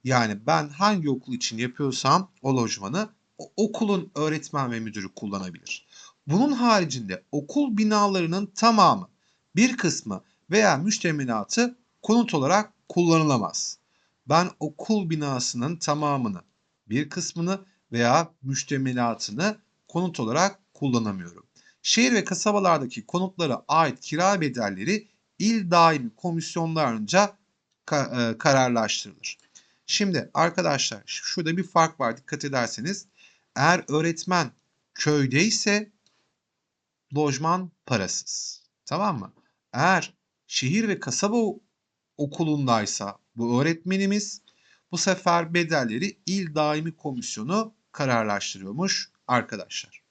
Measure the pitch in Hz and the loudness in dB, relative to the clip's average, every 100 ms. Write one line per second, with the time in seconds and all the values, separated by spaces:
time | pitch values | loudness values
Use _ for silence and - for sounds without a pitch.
0 | 127 127 110 104 117 160 151 143 202 202 | 4 2 2 0 0 0 0 0 2 2
1 | 147 127 131 123 - 113 127 123 143 - | 0 -2 -4 -6 -6 -4 -6 -2 -4 0
2 | 131 170 190 _ 135 131 113 101 98 120 | 2 2 2 _ 0 0 0 -4 -4 -4
3 | 151 _ _ - 151 - 214 - 214 190 | -6 _ _ -16 -12 -2 -2 0 0 0
4 | 165 143 156 151 - 147 127 117 110 104 | -2 -4 -2 -2 -4 -4 -2 -4 -6 -8
5 | 95 - 107 98 92 82 - - _ - | -10 -10 -8 -6 -8 -12 -12 -14 _ -20
6 | - _ - 170 294 247 240 214 160 127 | -20 _ -2 2 2 2 2 2 2 -4
7 | 104 92 _ 151 143 285 277 208 214 208 | -6 -8 _ -8 -2 -2 0 2 2 4
8 | 208 190 165 185 202 - 226 220 175 107 | 2 2 0 -2 -4 2 4 6 6 4
9 | 90 _ _ _ _ 170 247 247 175 - | -4 _ _ _ _ 2 2 4 0 -2
10 | 110 95 _ _ _ 196 208 139 190 208 | -6 -10 _ _ _ 4 4 4 0 0
11 | 175 156 127 110 101 - 247 247 _ _ | -2 -2 -2 -2 -2 0 0 -2 _ _
12 | - 233 226 160 135 196 214 _ _ 175 | 2 2 4 0 2 2 0 _ _ 2
13 | 170 165 151 127 90 - - - _ _ | 4 4 4 2 0 -4 -8 -10 _ _
14 | _ _ - 160 180 - 156 - - 214 | _ _ 2 2 2 -4 -10 -8 -2 0
15 | 170 160 143 127 - 120 131 170 - 151 | 0 -2 -2 -4 -4 -4 -6 -4 -2 -2
16 | 147 139 113 92 _ _ _ _ - 117 | 0 0 -2 -6 _ _ _ _ -6 -4
17 | 147 185 - 170 170 190 190 _ _ 117 | -4 -6 -8 -4 -4 -4 -8 _ _ 0
18 | 120 143 165 _ 131 131 - 139 135 123 | 4 4 2 _ -6 -6 -4 -4 -2 0
19 | 120 110 - 107 196 214 _ _ _ 170 | -2 -2 -8 -2 -4 -4 _ _ _ -4
20 | 180 170 113 139 196 - _ _ 139 120 | -4 -4 -2 0 0 -2 _ _ 0 0
21 | 110 95 87 87 _ _ _ _ - - | 0 -6 -12 -18 _ _ _ _ -2 2
22 | 254 226 - 180 214 208 190 160 127 - | 4 2 0 -2 0 2 4 2 0 -10
23 | - 175 185 185 160 117 - 156 156 - | -6 -4 -4 -2 -2 -2 0 2 2 -2
24 | - 156 185 196 151 123 104 95 120 214 | -8 0 2 2 -2 -2 -4 -2 -4 -4
25 | - _ _ _ 202 226 180 175 165 151 | -6 _ _ _ 0 0 2 4 4 2
26 | 117 _ 180 165 160 170 165 160 139 110 | -4 _ -6 -4 -4 -4 -2 0 0 -2
27 | 104 180 202 - _ _ _ _ - 147 | 2 2 2 -2 _ _ _ _ -2 -2
28 | 120 123 117 110 151 135 127 120 107 - | -2 -2 -2 2 4 4 4 2 0 -4
29 | 104 82 - - _ - _ _ - - | -8 -12 -14 -14 _ -20 _ _ -4 0
30 | 202 160 - - 170 165 165 143 - 104 | 0 -2 -2 0 0 2 0 0 -2 -6
31 | - - - - 165 175 175 170 160 - | -12 -10 -6 -4 -2 -2 0 2 2 2
32 | 120 117 - 147 143 131 117 - 143 202 | -2 -2 -10 -8 -2 -2 -2 -4 -8 -8
33 | - _ _ _ _ - 147 180 - 147 | -12 _ _ _ _ 2 4 4 2 0
34 | 165 165 - 180 127 _ _ _ _ - | 0 -4 0 0 0 _ _ _ _ -2
35 | 151 151 135 135 214 - 214 208 214 _ | 2 4 4 4 2 2 2 0 -2 _
36 | _ _ _ _ _ _ _ _ _ _ | _ _ _ _ _ _ _ _ _ _
37 | _ 139 151 131 160 180 185 _ - 117 | _ 0 0 0 0 -2 -4 _ -2 -2
38 | 92 - - - - - _ _ - 151 | -2 -6 -8 -10 -10 -16 _ _ -8 -2
39 | 208 139 95 _ _ _ _ 117 170 185 | -2 -4 -10 _ _ _ _ 2 4 4
40 | - _ _ _ _ - 131 196 214 185 | 0 _ _ _ _ -4 0 0 0 -4
41 | - - 202 233 214 - _ _ _ _ | -4 -2 0 0 0 -4 _ _ _ _
42 | _ - 143 147 160 151 131 113 101 - | _ -6 -6 -2 0 0 2 2 0 -4
43 | 101 - _ 113 117 120 151 165 180 190 | -6 -10 _ -4 0 2 2 0 -2 0
44 | 196 208 208 - _ _ _ _ _ 175 | 0 0 -4 -12 _ _ _ _ _ -2
45 | 196 185 180 170 165 170 165 160 120 113 | 0 2 2 2 2 0 2 0 0 -2
46 | 202 - - 190 175 151 151 151 160 160 | -4 -6 -4 -4 -2 -2 0 0 -4 -8
47 | 151 127 - - 120 202 220 _ _ - | -8 -8 -8 -8 -2 -2 -2 _ _ -4
48 | 139 117 107 101 - 98 95 123 190 - | 0 2 0 -2 -4 -10 -10 -4 -2 -2
49 | - _ - 120 - 107 - - - - | -6 _ 0 0 0 -10 -10 -12 -14 -20
50 | _ | _